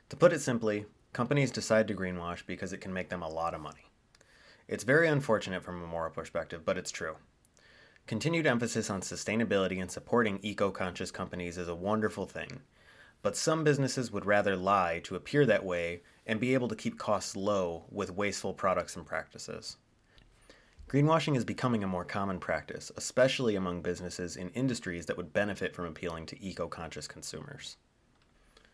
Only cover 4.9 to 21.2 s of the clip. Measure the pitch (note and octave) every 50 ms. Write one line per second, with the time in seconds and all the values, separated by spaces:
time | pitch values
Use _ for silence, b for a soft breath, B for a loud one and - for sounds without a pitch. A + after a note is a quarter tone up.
4.9 | C#3 D#3+ E3+ D#3+ D3 C#3 C#3+ - A2 G2 - G2 F#2 F2+ - F2 F2+ F2 E2+ E2+
5.9 | E2 E2 E2 E2 - E2+ E2 - - E2+ D#2+ - E2+ E2 D#2+ - F#2 F#2 - -
6.9 | - - F2 D#2+ D#2 - - _ _ _ _ _ _ b b b b b b b
7.9 | b b b - A#2 G#2+ G#2+ E3 E3+ E3 D3+ D3 A#2+ A#2 A#2 A2+ - A2+ G#2+ -
8.9 | G2+ F#2 F2+ - F2 - - G2 G#2 A2+ A#2 F#2+ G2+ G2 F#2+ F2+ F#2 F#2 F#2 F2
9.9 | - - - - A2+ A#2+ A#2 G#2 G2 F#2+ - G#2 G2 - G2+ G2 F#2+ - F#2+ F#2
10.9 | E2+ - F#2 - - - F#2 - - F2 F2 F2 E2+ F2+ F2 E2+ E2+ E2 F2+ G2+
11.9 | G#2+ A2 G#2+ G#2+ - G2+ F#2 - - E2+ D#2+ - - - - _ B B B B
12.9 | B B B B B B - G#2 G2+ - - D#3+ D#3+ D#3+ D3+ D3+ C#3 C3+ C3+ B2+
13.9 | - C3 A#2+ G#2+ G2 G2+ F#2 G2+ G#2 G#2 G2 G2+ F#2+ F2+ F#2 G2 G2+ G2 F2+ E2
14.9 | - E2+ - - F#2+ F2+ - - C#3 D3 C#3+ A2+ G2+ F#2+ G2 F#2 F2 F2 E2+ E2+
15.9 | F2 F2 b b b b b - A2+ G#2 A#2+ B2 C3 C3 B2 A#2 A2 - - A#2
16.9 | - - - - G#2 F#2+ - - - G2 F#2+ G#2 G#2 G2 F#2 E2+ E2+ E2 - -
17.9 | - G2 F#2+ F2+ F2 G2 G2+ G2+ G2 - - G2 F#2 - - F#2+ F2+ F2+ D#2+ -
18.9 | - F2+ D2+ - F2 D#2 - - - - - E2 D#2+ D#2+ - - - _ _ _
19.9 | _ _ b b b b b b b b b b b b b b b b b -
20.9 | - C#3 C#3+ D#3 D#3+ D#3+